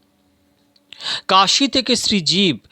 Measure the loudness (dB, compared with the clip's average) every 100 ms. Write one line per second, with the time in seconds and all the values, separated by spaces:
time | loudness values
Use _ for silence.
0 | _ _ _ _ _ _ _ _ _ -16
1 | -10 -10 0 2 4 2 0 -2 -2 -2
2 | 0 -2 0 0 0 0 -8